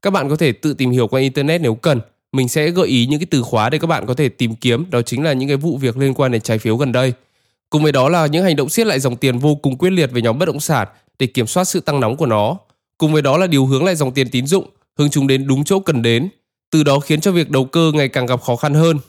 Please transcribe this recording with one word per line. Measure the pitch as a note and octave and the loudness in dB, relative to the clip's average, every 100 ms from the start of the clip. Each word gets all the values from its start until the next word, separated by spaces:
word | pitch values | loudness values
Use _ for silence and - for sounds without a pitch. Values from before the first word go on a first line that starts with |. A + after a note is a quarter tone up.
Các | G3+ | 0
bạn | F#3+ C#3+ | 0 0
có | D3+ | 0
thể | D#3+ | 0
tự | A2+ D#3 | 0 -4
tìm | C#3 B2+ | 0 0
hiểu | B2 A2+ | 2 2
qua | C3 | 0
internet | C3+ C3 C#3+ E3+ | 0 0 -2 0
nếu | D3+ | 0
cần. | A2+ E3+ C3 - _ _ | 0 0 0 -4 _ _
Mình | C3+ B2 | -2 0
sẽ | D#3 D3+ | 0 0
gợi | F3 D#3+ | 0 2
ý | B2+ B2 | 2 2
những | D3 | 0
cái | D#3+ | 0
từ | D3 | -2
khóa | A2+ A#2 G#2+ | 0 -2 0
để | D3+ | -2
các | E3 | -2
bạn | D3+ G2+ | -4 -4
có | |
thể | B2 C#3 | -2 -2
tìm | - A#2+ | -2 -4
kiếm, | A2+ B2+ A#2 F3 | -2 -2 0 0
đó | B2+ | -2
chính | A#2 B2 | -2 -2
là | D#3+ | -2
những | C3 C3+ | -2 -2
cái | C#3 | -2
vụ | D#3+ C#3+ | -2 -2
việc | C3+ A#2 | -4 0
liên | C3+ | -2
quan | B2+ C3+ | 0 0
đến | A#2 | 0
trái | B2+ A2 | -2 -2
phiếu | A2+ A2+ | 0 0
gần | C#3+ | 0
đây. | B2 C3 A#2+ _ _ _ _ _ | 0 0 -4 _ _ _ _ _
Cùng | D#3 | 0
với | D3+ | 2
đó | C3+ C3 | 2 2
là | F3 D#3 | 2 2
những | D#3 | 0
hành | F#3 D3+ | 0 0
động | C3+ | 0
siết | F#3 A3 | 0 0
lại | C3+ | 0
dòng | C3 A#2+ | -2 -2
tiền | C3+ A#2+ | -2 0
vô | C#3+ | 0
cùng | C#3+ C#3+ C3 | 0 -2 0
quyết | F3+ | 0
liệt | F#3 C#3 | 2 0
về | B2 | 0
nhóm | A#2 A#2 | 0 0
bất | F3 | -2
động | C#3+ | -2
sản | - C#3+ F#2+ _ _ _ | -2 -2 -2 _ _ _
để | C3 | -4
kiểm | - A2 | -2 -2
soát | - | -2
sự | F#3 F#3 | -2 -2
tăng | - C#3+ | -2 -2
nóng | A2+ C3+ | -2 0
của | D3+ | 0
nó. | A2 G#2 F3+ _ _ _ _ | 2 0 -2 _ _ _ _
Cùng | D#3 | 0
với | D#3 | 2
đó | C#3+ D3+ | 2 2
là | F#3 | 2
điều | C#3+ C3 | 2 2
hướng | C3+ | 2
lại | F3 F3 | 0 0
dòng | C#3 | -2
tiền | C3 B2 | -2 -2
tín | B2+ C3 | -2 0
dụng, | F#3 - _ _ - | -2 -2 _ _ -2
hướng | D3 | 0
chúng | D3 C#3 | 2 2
đến | C3+ C#3 | 0 2
đúng | C3+ | 0
chỗ | D3 G3 | 2 0
cần | G3 B2+ | 0 0
đến. | A#2 A#2 F3 - _ _ _ | 2 0 -2 -8 _ _ _
Từ | D#3 | 0
đó | C#3+ C#3 | 4 2
khiến | C#3+ D3+ | 2 0
cho | G3+ | 2
việc | F3 D#3 | 0 0
đầu | C#3 | -2
cơ | C3 E3 E3 | 0 0 2
ngày | D3+ C3+ | 2 0
càng | C#3 B2 | -2 -2
gặp | B2+ | -2
khó | - A#2+ | -2 -2
khăn | D3+ | 0
hơn. | D3 E3 D3+ | 2 4 2